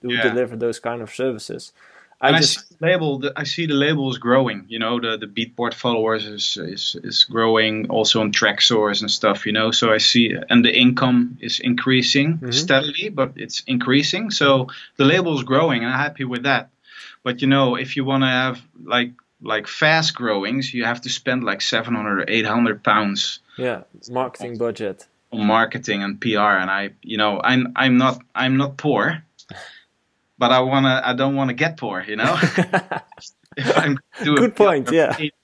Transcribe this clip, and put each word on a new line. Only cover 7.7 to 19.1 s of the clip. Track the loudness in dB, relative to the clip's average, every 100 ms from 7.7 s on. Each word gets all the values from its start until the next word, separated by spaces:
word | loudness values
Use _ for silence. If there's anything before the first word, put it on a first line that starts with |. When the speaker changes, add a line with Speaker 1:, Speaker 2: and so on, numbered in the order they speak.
| -2 -2
Speaker 2:
also | 0 2 2
on | 0
Traxsource | 2 0 2 2 4 2 0
and | -4
stuff, | 0 0 0 -2
you |
know. | -2 0
So | 2 2
I | 2
see, | 4 4 4 0 2
and | 4 6
the | 6
income | 4 4 2 2 2 -4
is | -6 -4
increasing | -2 0 2 2 2 2 2 0
Speaker 1:
Mm-hmm. | -2
Speaker 2:
steadily, | -2 2 2 0 -4 -6
but | -4 -4 -6
it's | -10 -8 -4
increasing. | -2 2 2 2 -2 -4
So | 2 4 4 0 -10 -8 2
the | 4
label | 4 2 -2
is |
growing, | 0 2 2 0
and | -2
I'm | -2
happy | -4 -6
with | -8 -4
that. | -2 -2 -4 _ _ -20 -20 -10
But, | -8 0
you | 2
know, | 4 4 0
if | -4 -4
you |
wanna | -2 0 2
have, | 0 -2 -4 -14 -18
like, | -4 -2 -2